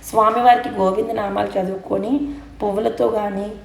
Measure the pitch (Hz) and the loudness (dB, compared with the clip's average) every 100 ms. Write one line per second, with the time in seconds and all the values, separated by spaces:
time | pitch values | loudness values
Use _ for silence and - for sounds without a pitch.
0 | - 226 220 226 240 247 247 208 190 196 | 0 2 4 6 6 6 2 0 0 0
1 | 220 220 202 202 202 202 185 190 - 196 | -2 -2 -2 -2 -2 -2 -4 -6 -4 -4
2 | 202 277 285 - - - 208 202 226 226 | 0 -2 -2 -8 -16 -6 -2 0 -2 0
3 | 240 214 208 196 208 214 | 0 0 -2 -4 -8 -10